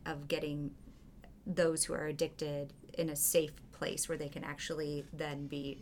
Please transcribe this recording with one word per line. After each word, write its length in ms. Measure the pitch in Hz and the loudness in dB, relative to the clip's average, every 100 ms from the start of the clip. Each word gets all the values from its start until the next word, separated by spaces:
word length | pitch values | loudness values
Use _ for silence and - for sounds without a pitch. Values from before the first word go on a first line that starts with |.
| 160 | -4
of 220 | 147 143 | -4 -2
getting 420 | 160 151 147 147 - - - - - - - - | 0 0 -2 -4 -6 -16 -18 -18 -18 -18 -10 -2
those 380 | 180 165 160 - | 4 6 6 2
who 80 | |
are 120 | - 151 | 2 0
addicted 680 | 147 160 - 151 143 143 - - | 2 0 0 -2 -2 -4 -8 -6
in 160 | - 160 | 0 2
a 60 | 147 | 4
safe 340 | - 170 156 - - | 6 6 6 0 -12
place 340 | - 160 - - | -4 -2 0 0
where 100 | 156 | -2
they 120 | 143 | -4
can 160 | 165 - | -4 -6
actually 580 | 147 - 156 147 147 143 | -4 -2 0 0 -2 -4
then 360 | 151 151 143 143 | -4 -2 -2 -2
be 300 | 143 139 - | -2 -4 -4